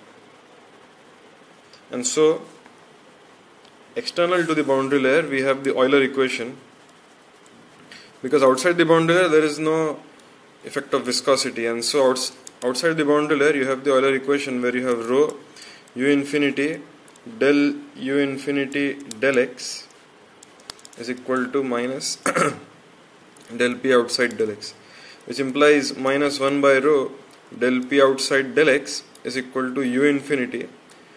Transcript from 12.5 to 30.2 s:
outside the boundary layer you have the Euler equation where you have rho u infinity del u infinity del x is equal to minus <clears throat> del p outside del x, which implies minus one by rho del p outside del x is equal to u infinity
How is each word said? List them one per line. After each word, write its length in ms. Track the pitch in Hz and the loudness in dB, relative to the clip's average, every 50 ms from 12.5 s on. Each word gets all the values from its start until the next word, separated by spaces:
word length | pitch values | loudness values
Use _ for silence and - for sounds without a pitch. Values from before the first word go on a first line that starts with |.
| - - | -10 -6
outside 360 | 123 123 131 - 170 165 160 | -4 -4 -2 0 0 0 0
the 80 | 160 151 | 0 2
boundary 320 | 143 147 147 151 151 156 | 2 2 2 2 2 2
layer 180 | 139 139 151 151 | 2 4 2 2
you 100 | 139 131 | 2 0
have 200 | 135 135 127 135 | -2 -2 -2 0
the 80 | 143 131 | 2 2
Euler 200 | 131 135 139 135 | 4 4 2 2
equation 480 | 131 131 139 143 139 139 135 127 123 | 0 0 0 -2 -2 -2 -4 -4 -2
where 140 | 123 123 120 | -2 -2 -2
you 100 | 123 127 | -2 -2
have 240 | 127 120 117 113 117 | -2 -2 -2 -2 0
rho 280 | 127 139 151 151 - - - - - - - - - - - - - | 2 2 2 0 -2 -8 -18 -20 -20 -20 -20 -20 -20 -20 -20 -14 -8
u 120 | 120 131 | -2 0
infinity 720 | 143 143 143 139 139 147 147 143 139 127 139 139 151 165 - - - - - - - - - - - 113 - | 2 2 2 0 -2 -2 0 0 0 0 -2 -2 -4 -4 -8 -12 -18 -20 -20 -20 -20 -20 -20 -20 -18 -4 0
del 360 | 131 143 147 143 143 143 143 - - - - | 2 4 4 4 2 0 -2 -4 -10 -16 -14
u 220 | - 131 131 139 | -10 -6 -4 -2
infinity 760 | 143 143 139 135 139 - 147 143 139 139 131 147 143 143 143 139 - - - - - | -2 -2 -2 -4 -6 -6 -4 -4 -4 -4 -4 -4 -4 -4 -4 -6 -8 -12 -14 -6 -2
del 180 | - 180 135 123 | 0 2 2 2
x 480 | 135 131 - - - - - - - - - - - - - - - - - - - - - - - - - - - - - | 0 0 -4 -10 -12 -12 -12 -14 -16 -20 -20 -20 -20 -20 -20 -20 -20 -20 -20 -20 -20 -20 -20 -20 -18 -18 -18 -18 -20 -20 -16
is 120 | - 117 123 | -12 -10 -10
equal 380 | 123 123 - 131 131 127 123 | -10 -8 -4 -4 -2 -2 -2
to 160 | 127 131 139 139 | -2 -2 -4 -2
minus 540 | 127 120 120 120 127 131 147 - - - - - - 170 - - 147 - - - - - - - | -2 -2 -4 -4 -4 -6 -6 -6 -8 -8 -6 -4 -2 0 0 0 -2 -2 -6 -14 -20 -20 -20 -20
<clears throat> 680 | - - - - _ - - - - - - - - 117 | -20 -20 -20 -20 _ -20 -20 -20 -20 -20 -20 -18 -12 -4
del 200 | 120 123 123 123 | -2 -2 -2 -2
p 180 | 123 - 131 127 | -2 0 2 2
outside 440 | 120 117 120 - 131 123 117 107 | 2 2 2 0 -2 -2 -2 -2
del 140 | 107 113 107 | -2 -4 -4
x, 220 | 104 104 - - - - - - - - - - - - - | -4 -8 -12 -16 -18 -20 -20 -20 -20 -20 -20 -20 -20 -16 -14
which 140 | - 123 131 | -10 -6 -6
implies 560 | 135 131 127 143 147 147 151 143 131 - - | -4 -4 0 4 4 6 6 4 2 -2 -4
minus 420 | - 131 131 135 143 147 143 143 | -4 -2 0 0 0 0 0 0
one 220 | - 135 139 143 143 | 0 0 0 2 4
by 180 | 139 139 135 131 | 4 4 4 4
rho 340 | 131 151 151 139 131 - - - - - - - - - - | 4 4 2 2 0 -2 -8 -14 -20 -20 -20 -20 -20 -20 -6
del 240 | 110 120 127 127 127 123 | -2 0 0 0 0 -2
p 160 | - 139 139 | 0 4 4
outside 520 | 135 135 135 131 - - 143 139 135 131 117 | 6 4 4 0 -2 0 0 0 0 0 0
del 120 | 143 156 | 2 4
x 360 | 151 131 147 - - - - - - - - - | 4 2 2 0 -6 -10 -12 -12 -16 -20 -14 -12
is 140 | 123 120 | -8 -8
equal 360 | 131 127 - - 131 131 127 127 | -8 -8 -6 -6 -4 -4 -4 -4
to 80 | 139 135 | -4 -2
u 200 | 123 123 131 143 | -2 0 2 2
infinity 640 | 147 143 139 | 2 2 0